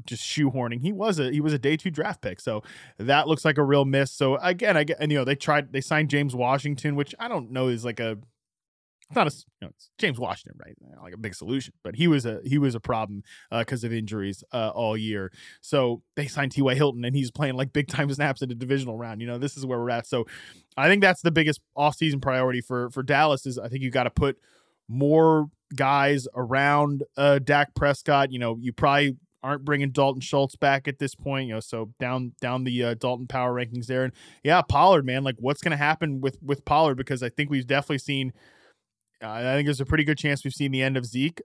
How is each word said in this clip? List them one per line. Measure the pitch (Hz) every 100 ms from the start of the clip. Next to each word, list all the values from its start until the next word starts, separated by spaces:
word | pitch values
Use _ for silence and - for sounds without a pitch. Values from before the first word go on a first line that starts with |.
just | - 117
shoehorning. | - - 139 127 120 120
He | 156
was | 202 220 170
a, | 127
he | 147
was | 151
a | 147
day | 120 156
two | 185
draft | 151 - 123
pick. | - 92
So | - 107 - - - -
that | 113 143 151
looks | 160
like | 160 151
a |
real | 139 143
miss. | 135 135 135
So | - 135 139
again, | 175 180 220 170
I |
get, | 151 160
and, | 151
you | 147
know, |
they | 127 139
tried, | - 147 139
they | 139
signed | - 156 156
James | 143 143
Washington, | 123 123 135 143 139 151 143
which | 143 -
I | 233
don't | 202 113
know | 131 127
is, | 117
like, | 120 110
a, | 113 107 - _ _ _ _ _ _ _ _
it's |
not | 247 160
a |
s-, | - - _
you | 95
know, | -
it's | _ -
James | 196 120
Washington, | 113 - - -
right? | - -
Not, | 62 -
like, | 90
a | 92
big | 110 90
solution, | 85 135 131 -
but | -
he | 107 170
was | 147 117
a, | 107
he | - 147
was | 139
a | 117
problem, | - 113 107 101 - - _
uh, | 113
'cause | 113 127
of | 117
injuries, | 113 107 107 98 95 -
uh, | 123 110
all | 107 113 110
year. | 110 104 95 - - -
So | - 143 123 120 _ -
they | 143
signed | - 139
T | 139
Y | 135
Hilton, | 127 147 120
and | 120
he's | 139 127
playing, | - 147
like, | 127 135
big | 147 139
time | - 143
<laughs> |
snaps | 135 147 131
in | 131
the | 117
divisional | 127 139 127 113
round. | 117 107
You | 117
know, | 120
this | 143 -
is |
where | 135 120
we're | 120
at. | 117 -
So | 127 113 - - - _ -
I | 151
think | 202
that's | 196 180
the | 170
biggest | 160 156 147 _ -
offseason | 147 - 160 139
priority | 131 131 127 123
for, | - 123 123
for | 135
Dallas | 135 143 156 135 139
is | 123
I | 113
think | 131
you | 131
gotta | 127 120
put | - 139 - _ _ _ _ -
more | 120 143 156 160 156 151 - _
guys | 135 135 143 139 143 127
around, | 123 120 135 143 147 147 143 143 -
uh, | 143 139
Dak | 131 143 143
Prescott. | - 143 139 - 143 139
You | 127
know, | 120 113
you | 123
probably | 117 147 143 143 131 _ _
aren't | 131 143
bringing | 139 143 139
Dalton | 131 139 131
Schultz | - 143 139 -
back | 143 139 139
at | 135
this | 139
point, | - 143 135 127
you |
know, | 110
so | - 117 110 -
down, | 123 127 123 -
down | 123 127
the, | 127 123
uh, | 120
Dalton | 117 127 123 127
power | 131 123
rankings | 123 120 123 117
there. | 127
And | 127 - - -
yeah, | 143 175
Pollard, | - 147 180 175 131
man, | 127
like, | 135 113
what's | 120 143
gonna | 175 143
happen | 147 156 160 135
with, | 135 131
with | 139 139
Pollard? | - 147 160 127
Because | 131 131
I | 120
think | - 143
we've | 143 123
definitely | 143 - 143
seen, | - 139 131 - _ _ _ _ _ _ _ _
uh, | 110
I | 110 127
think | 139 147
there's | 135
a | 135
pretty | 156
good | 151 147
chance | 147 143
we've | 139
seen | - 139
the | 131
end | 131 131
of | 120
Zeke. | 123 147 170